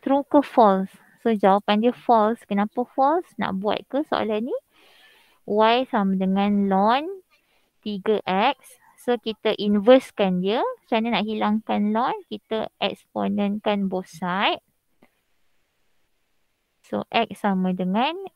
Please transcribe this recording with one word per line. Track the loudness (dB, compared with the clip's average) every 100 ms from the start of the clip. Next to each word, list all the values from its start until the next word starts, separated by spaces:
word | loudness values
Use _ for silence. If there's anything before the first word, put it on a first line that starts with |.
True | 0 0 4
ke | 2
false? | 4 4 6 4 -2 -10 _ _
So, | -2
jawapan | 2 4 4 2 2
dia | 2 -2
false. | 2 4 4 0
Kenapa | -4 -2 -2 -4
false? | -6 0 2 2 -4 -6
Nak | -4 -2
buat | -4 -4 -4
ke | -6 -2
soalan | -2 -2 -4 -4
ni? | -8 _ _ _ _ _ _ _ _ -4
Y | 2 2 2 0
sama | 0 0 0
dengan | 0 0 0 0 2
ln | 2 2 0 -2 -12 _ _ _ _ _ _
tiga | -10 -8 -2 -2 0
X. | 0 0 -2 -12 -20 _ _
So, | -4 -4
kita | -4 -6 -4 -2
inversekan | 0 2 6 6 6 -2 0 0
dia. | -2 -2
Macam | -4 -6 _ -2
mana | 0 -2
nak |
hilangkan | -2 -2 -2 -2 -2 -2 0 0
ln? | -2 -6 -10
Kita | -16 _ -8 -8 _
exponentkan | -6 -6 _ -6 -4 -2 -2 -2 -2 -2 -2
both | -4 -8
side. | -10 -6 -2 -2 -4 _ _ _ _ _ _ _ _ _ _ _ _ _ _ _ _ _ _ _ _ _ _
So, | _ -8 -4
X | -4 -4 -4
sama | -2 0 -2
dengan | -2 -2 -2 -2 -4 -12